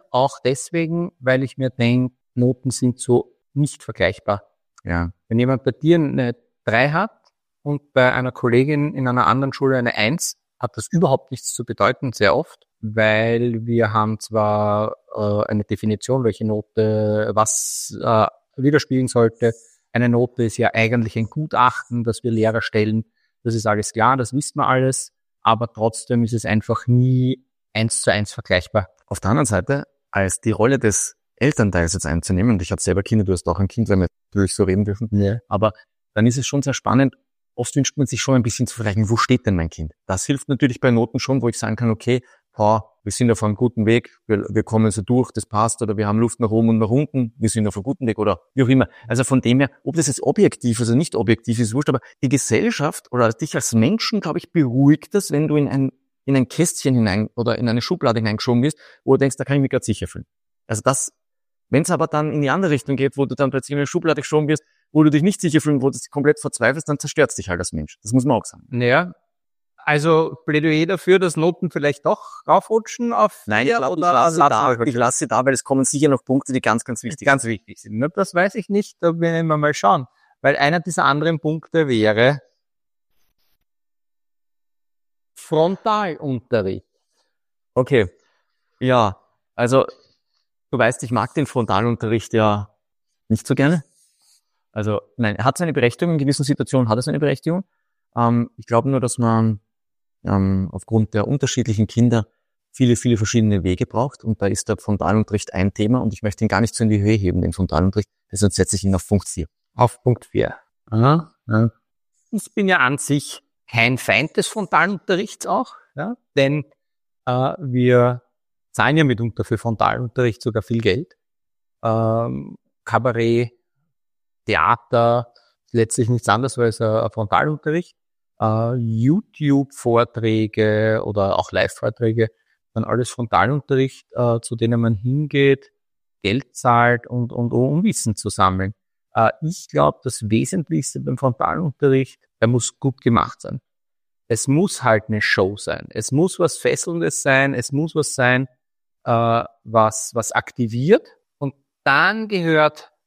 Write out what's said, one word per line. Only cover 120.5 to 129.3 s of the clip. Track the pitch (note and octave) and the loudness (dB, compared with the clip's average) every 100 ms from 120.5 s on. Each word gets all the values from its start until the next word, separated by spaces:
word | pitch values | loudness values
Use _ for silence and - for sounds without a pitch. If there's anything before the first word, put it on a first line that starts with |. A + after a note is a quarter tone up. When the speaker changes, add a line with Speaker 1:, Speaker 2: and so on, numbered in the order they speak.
| A2 | -4
Speaker 1:
viel | - A#2 | -4 -2
Geld. | A2 F#2+ E3+ _ _ _ _ _ _ _ | 0 0 -4 _ _ _ _ _ _ _
Ähm, | A#2 A2+ A2+ A2+ A#2+ C3 - - _ _ - | -2 0 0 0 -2 -6 -10 -18 _ _ -4
Kabarett, | A2+ B2 A#2 A#2 A#2 A#2+ - _ _ _ _ _ _ _ _ - | -2 0 0 2 2 0 -6 _ _ _ _ _ _ _ _ -2
Theater, | F#2+ E2 A#2 _ A#2+ A#2 A#2+ A#2 _ _ _ _ | 2 2 2 _ 2 2 2 -2 _ _ _ _
letztlich | A#2+ A2+ - A2+ | 0 0 0 0
nichts | B2 - | 0 0
anderes | G#2 C3 - | 0 0 -2
als | A#2+ A2 | -2 0
ein, | A2 | 0
ein | A2 A2 | 0 -2
Frontalunterricht. | - G#2+ - D3 D3+ - D#3+ F3 _ _ _ _ - | -4 -2 0 0 -2 -4 -4 -4 _ _ _ _ -4
Äh, | A2+ A2 A#2 B2+ | -2 0 -2 -2
YouTube-Vorträge | A#2 A2+ B2 F3 - | -2 0 2 2 -2